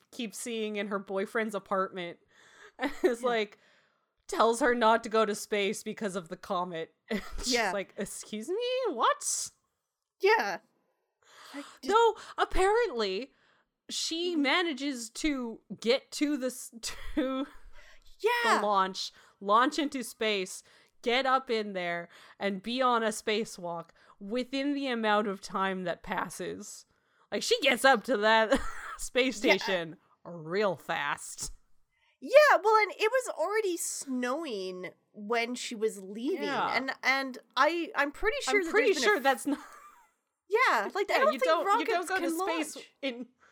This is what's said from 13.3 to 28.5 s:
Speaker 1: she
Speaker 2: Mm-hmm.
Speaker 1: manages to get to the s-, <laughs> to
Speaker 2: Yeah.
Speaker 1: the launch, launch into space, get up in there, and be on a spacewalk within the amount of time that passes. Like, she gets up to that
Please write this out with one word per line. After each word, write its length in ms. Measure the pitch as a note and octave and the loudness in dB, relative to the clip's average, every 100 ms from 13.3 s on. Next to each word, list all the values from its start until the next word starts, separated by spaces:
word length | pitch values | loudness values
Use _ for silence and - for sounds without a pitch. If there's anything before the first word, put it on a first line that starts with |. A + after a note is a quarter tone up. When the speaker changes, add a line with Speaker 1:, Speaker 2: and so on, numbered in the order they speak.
| _ _ _ _ _ - | _ _ _ _ _ -10
Speaker 1:
she 420 | - - E4 F4+ | -6 -4 -4 -2
Speaker 2:
Mm-hmm. 100 | E4 | 0
Speaker 1:
manages 680 | C#4 E4+ E4+ B3+ C#4 B3 A3+ | 2 2 0 -4 -6 -6 -10
to 500 | - D#4 C4+ A#3 A3 - G3 | -4 -2 -2 -6 -10 -14 -6
get 300 | A3 C4 - | 0 0 -2
to 240 | - D4 C#4+ | -4 -2 -2
the 100 | B3+ | -4
s-, 260 | B3 - A#3 | -6 -14 -12
<laughs> 380 | - - - | -10 -8 -6
to 320 | - C4 C4 C#4+ - - - - - - - | -2 -2 -2 -6 -12 -18 -18 -20 -20 -20 -4
Speaker 2:
Yeah. 380 | G#4+ A#4+ A#4 E4 | -2 2 2 2
Speaker 1:
the 80 | G#3 | 4
launch, 460 | G3 F#3+ F#3+ - - - - | 2 2 -2 -10 -12 -20 -6
launch 380 | G3 G#3+ C4 D4 | 4 4 4 2
into 240 | D4 C4 | -4 -4
space, 600 | A3 - A3 G3+ F#3 - - _ _ _ | -8 -4 -2 0 -4 -10 -18 _ _ _
get 240 | A#3+ B3 C4+ | -2 0 2
up 220 | C4 C4 | 2 0
in 240 | A3 G#3 | -2 -2
there, 340 | F#3 F3 E3+ F3 - - - | -4 -4 -4 -8 -18 -20 -6
and 220 | G3 G3 | -4 -4
be 180 | G#3 B3 | -4 0
on 200 | B3+ A#3 | 2 4
a 40 | A3 | 2
spacewalk 800 | A3 - G#3+ A3 - F3 E3+ - _ _ - | -2 -2 -2 -2 -8 -8 -8 -12 _ _ -16
within 540 | G3 B3 B3 C4+ C#4 | -6 -4 -2 -2 -2
the 140 | C#4+ C#4 | -2 -2
amount 400 | A#3 A3 G#3 G#3 | 0 2 2 0
of 120 | F#3+ | -4
time 420 | - G3+ F#3+ F#3 | -6 -4 -2 -2
that 180 | F3 D#3+ | -4 -6
passes. 840 | - F3 F3+ - E3+ F#3 G#3 - - _ _ _ - | -4 -4 -4 -6 -8 -10 -12 -18 -20 _ _ _ -8
Like, 120 | - | -4
she 160 | - A#4+ | 0 2
gets 240 | C4+ B3 | 2 4
up 180 | C4+ B3 | 6 6
to 120 | - G#3 | 2 2
that 420 | G#3+ A3 A3 | 4 6 4